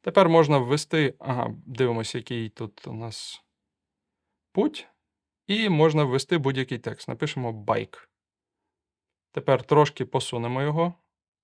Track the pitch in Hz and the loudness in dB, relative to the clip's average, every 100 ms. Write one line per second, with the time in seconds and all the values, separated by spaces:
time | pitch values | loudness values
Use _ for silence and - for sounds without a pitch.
0 | - 170 180 165 151 143 120 147 - 160 | 2 4 6 6 6 4 2 -2 0 0
1 | 143 - - 123 120 110 - 123 127 113 | 0 -2 -8 -4 -4 -8 -14 -2 0 0
2 | 110 131 117 120 110 - 110 - - 113 | -4 -8 -8 -8 -8 -10 -14 -14 -14 -12
3 | 113 110 - - _ _ _ _ _ _ | -12 -12 -14 -16 _ _ _ _ _ _
4 | _ _ _ _ _ - 285 - - _ | _ _ _ _ _ 0 0 -2 -20 _
5 | _ _ _ _ - 208 214 160 160 151 | _ _ _ _ -6 -2 2 4 4 4
6 | 143 131 - 175 135 131 131 123 117 113 | 2 0 0 0 0 -2 -4 -6 -8 -10
7 | - 117 147 - 123 113 104 110 107 - | -10 -6 -6 -6 -8 -8 -2 -2 -2 -14
8 | - _ _ _ _ _ _ _ _ _ | -20 _ _ _ _ _ _ _ _ _
9 | _ _ _ - 135 131 - 147 147 - | _ _ _ -6 0 0 4 4 4 0
10 | 127 135 - 123 117 127 143 156 170 175 | -4 -4 -4 -6 -4 -4 -2 0 -2 -4
11 | _ _ _ _ | _ _ _ _